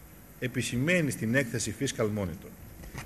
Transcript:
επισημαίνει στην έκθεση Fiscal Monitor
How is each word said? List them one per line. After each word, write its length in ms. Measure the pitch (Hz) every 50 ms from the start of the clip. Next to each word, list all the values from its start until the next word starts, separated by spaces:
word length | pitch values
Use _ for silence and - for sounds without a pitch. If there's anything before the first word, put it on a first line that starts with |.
| - - - - - - - -
επισημαίνει 720 | 127 123 - 127 123 - 123 120 135 170 180 180 156 131
στην 240 | - - 117 110 120
έκθεση 400 | 139 139 - - 113 - 110 98 -
Fiscal 280 | 139 131 - - 113 104 107
Monitor 320 | 104 98 85 78 - - - - - - - - - - - - - -